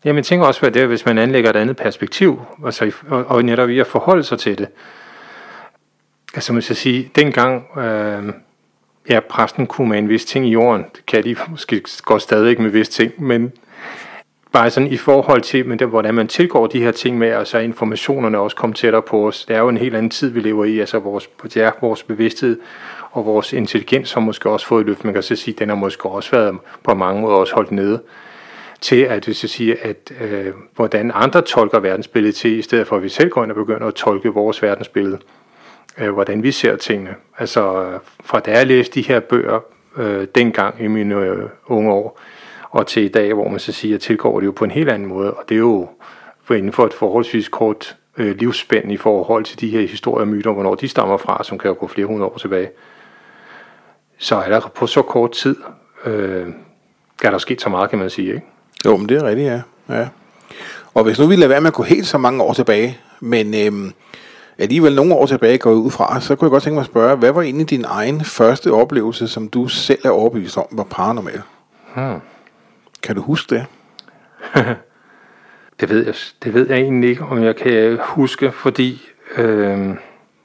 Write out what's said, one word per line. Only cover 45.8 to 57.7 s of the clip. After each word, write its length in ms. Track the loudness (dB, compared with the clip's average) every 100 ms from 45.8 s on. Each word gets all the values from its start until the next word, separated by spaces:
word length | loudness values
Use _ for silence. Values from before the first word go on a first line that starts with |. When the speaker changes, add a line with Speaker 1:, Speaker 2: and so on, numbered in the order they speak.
| -2 -12 -20 -20 -20 _
Speaker 1:
for 100 | -2
inden 180 | -2 0
for 140 | 2 0
et 80 |
forholdsvis 540 | 2 -2 0 0 -2 -4
kort, 480 | -2 -2 -2 -10 -20 _ -6
øh, 200 | -4 0
livsspænd 560 | -2 -2 0 0 0
i 40 | -2
forhold 480 | 0 0 2 -2
til 160 | -2 -8
de 80 | -4
her 120 | -2
historier 400 | -2 -4 -4 -2
og 80 | -2
myter, 240 | -2 -2
hvornår 220 | 0 0
de 140 | -2 -2
stammer 280 | 0 0 0
fra, 280 | 0 -4
som 140 | -4 -4
kan 100 | -4
jo 80 | -4
gå 60 | -6
flere 200 | -4 -4
hundrede 240 | -2 -4
år 80 | -6
tilbage. 300 | -4 -4 -4 -10 -20 -20 -20 -20 -20 -20 -20 -20 -20 _ _ _ _ _
Så 180 | -2 -2
er 120 | 0
der 120 | 0 -2
på 120 | -4 0
så 160 | 2
kort 300 | 2 0 0
tid, 240 | 0 -2 -2 -8 -20 _ -12
øh, 420 | -6 -4 -4 -6 -8 -14 -20 _ _ _ _ -2
er 80 | 0
der 80 | 0
sket 220 | -2 -4
så 80 |
meget, 220 | -2